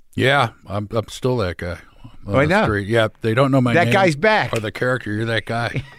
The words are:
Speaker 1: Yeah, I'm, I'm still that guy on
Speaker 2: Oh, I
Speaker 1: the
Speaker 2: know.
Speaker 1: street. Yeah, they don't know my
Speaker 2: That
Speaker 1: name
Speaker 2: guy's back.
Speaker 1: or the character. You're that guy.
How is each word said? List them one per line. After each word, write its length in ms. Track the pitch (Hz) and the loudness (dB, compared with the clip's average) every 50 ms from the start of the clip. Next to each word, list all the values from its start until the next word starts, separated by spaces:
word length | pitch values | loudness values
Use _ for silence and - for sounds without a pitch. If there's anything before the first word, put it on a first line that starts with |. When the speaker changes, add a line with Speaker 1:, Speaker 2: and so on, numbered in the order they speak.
| - - - | -20 -10 -4
Speaker 1:
Yeah, 340 | 107 110 131 143 143 123 110 - - - | 0 2 2 2 2 2 0 -4 -10 -12
I'm, 240 | - 92 104 104 98 | -8 -6 -6 -6 -4
I'm 160 | 113 113 107 - | -4 -4 -4 -6
still 280 | - - - 127 127 | -8 -4 -2 -2 0
that 200 | 120 98 87 82 | 0 -2 -4 -4
guy 200 | - 87 87 85 - - - - - - - - - - | -6 -8 -10 -10 -12 -14 -20 -20 -20 -20 -20 -18 -16 -8
on 100 | 98 110 | -2 0
Speaker 2:
Oh, 40 | 131 | 0
I 60 | 147 | 2
Speaker 1:
the 20 | 156 | 2
Speaker 2:
know. 140 | 185 214 208 | 2 2 2
Speaker 1:
street. 240 | 120 104 101 98 98 | 0 0 -2 -2 0
Yeah, 200 | 117 117 110 104 - - | 2 2 2 0 -2 -4
they 140 | - 113 110 | -2 0 2
don't 160 | 127 139 131 | 2 2 4
know 100 | 139 135 | 4 2
my 140 | 123 120 123 | 2 4 2
Speaker 2:
That 100 | 165 175 | 2 2
Speaker 1:
name 80 | - - | 4 2
Speaker 2:
guy's 220 | 190 190 175 143 | 4 4 2 2
back. 360 | 139 190 220 214 196 131 113 | 2 2 2 2 2 0 0
Speaker 1:
or 80 | 120 113 | -2 -4
the 120 | 107 104 | -4 -4
character. 420 | - - 123 127 127 117 - 104 104 | -4 -2 -2 0 -2 -2 -4 -4 -4
You're 120 | 107 113 | -4 -2
that 200 | 113 113 107 - | -2 -2 -4 -2
guy. 380 | - 117 117 120 110 - - - - - | -4 -4 -4 -4 -4 -4 -6 -8 -10 -16